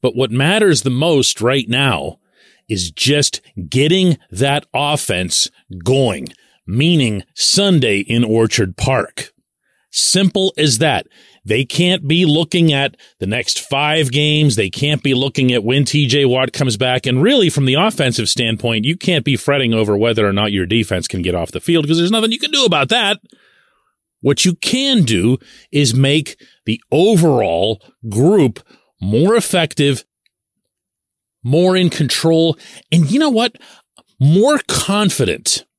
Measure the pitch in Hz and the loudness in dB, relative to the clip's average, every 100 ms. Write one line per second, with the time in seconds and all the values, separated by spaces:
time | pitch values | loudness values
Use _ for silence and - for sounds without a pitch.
0 | 127 113 131 120 147 208 208 147 131 123 | -2 -2 -2 0 0 2 2 2 0 -2
1 | 160 151 127 - 113 139 110 123 139 92 | 2 2 0 0 -2 -2 -2 0 0 -2
2 | 71 - _ _ _ _ _ 104 87 - | -6 -12 _ _ _ _ _ -6 -6 -4
3 | 127 147 - - _ - 82 127 147 185 | -2 0 0 -4 _ -14 -6 0 2 2
4 | 185 160 _ 95 139 143 - 120 147 147 | 2 0 _ -4 -2 -2 -4 -4 -2 -2
5 | - 90 90 - - _ _ 92 87 135 | -2 -4 -2 -4 -4 _ _ -8 0 2
6 | 127 87 62 - _ _ - 107 156 170 | 2 0 -10 -16 _ _ -6 -2 2 2
7 | 123 101 - - - - 202 175 123 101 | 0 -2 -10 -6 -2 0 2 2 2 -2
8 | 98 117 117 110 113 - 95 90 - 131 | -2 -2 0 2 2 0 -4 -2 -2 -2
9 | 95 - - _ _ _ _ _ _ - | -2 -8 -16 _ _ _ _ _ _ -4
10 | - 180 196 202 190 - 151 113 156 110 | 0 2 2 0 -2 0 0 2 0 0
11 | - _ _ _ 98 107 135 - 180 185 | -6 _ _ _ -4 -2 -2 0 0 0
12 | 139 170 180 151 165 175 165 139 139 - | 0 2 2 2 0 2 2 2 -2 -6
13 | - _ 92 113 - - - 139 147 156 | -20 _ -4 -4 -4 -6 -4 -2 0 0
14 | 143 131 147 151 151 110 98 - 143 151 | 0 0 0 2 2 2 -2 -2 -2 -2
15 | 143 131 135 - 127 120 104 135 135 147 | 0 0 -2 0 0 0 0 0 2 0
16 | 139 139 135 127 131 - 135 104 127 127 | 0 2 2 2 -2 -2 -4 0 0 0
17 | 131 127 185 277 180 - 131 135 202 - | 0 0 2 4 2 0 0 2 0 0
18 | 135 117 107 - 113 113 120 113 113 170 | -2 -2 -4 -2 -2 -2 -2 -2 -2 -4
19 | - 165 135 131 - 143 123 113 107 101 | -2 -2 0 -2 0 0 0 0 0 2
20 | 117 113 104 98 107 101 90 117 107 92 | 2 2 0 0 0 -2 0 0 0 -4
21 | 80 98 87 87 82 - - 170 147 165 | -4 -6 -4 -2 -4 -6 -2 0 0 0
22 | 175 226 226 240 294 285 247 160 139 240 | 0 0 -2 -4 -4 0 0 0 0 0
23 | 208 214 _ _ _ _ _ _ _ _ | -2 -4 _ _ _ _ _ _ _ _
24 | _ _ 131 139 180 175 - 254 277 254 | _ _ -2 0 0 -2 -4 -2 0 2
25 | 131 107 104 127 - - _ 147 139 117 | 2 2 0 0 -4 -20 _ -2 0 2
26 | 135 151 151 - _ _ - 110 _ 147 | 2 0 -2 -14 _ _ -6 -6 _ 2
27 | 196 208 165 127 101 82 101 107 _ _ | 4 4 4 2 0 0 -2 -4 _ _
28 | 117 104 147 208 135 - _ _ _ _ | -8 0 2 4 2 0 _ _ _ _
29 | 92 107 175 226 - 185 160 - 143 131 | -2 0 2 2 0 -2 -2 0 0 0
30 | - _ _ _ _ _ _ _ _ _ | -8 _ _ _ _ _ _ _ _ _
31 | _ _ _ _ 120 147 180 185 180 - | _ _ _ _ -2 2 2 2 0 0
32 | 143 - 165 160 165 156 - - _ 165 | -4 0 0 2 2 -2 -10 -20 _ 0
33 | 147 233 311 226 240 - - - _ _ | 2 2 2 0 -2 -4 -20 -20 _ _
34 | _ _ 135 170 247 294 - - - 202 | _ _ 2 4 4 2 -2 -6 -2 0
35 | 208 - 107 82 - - - | 0 0 -2 -2 -4 -6 -6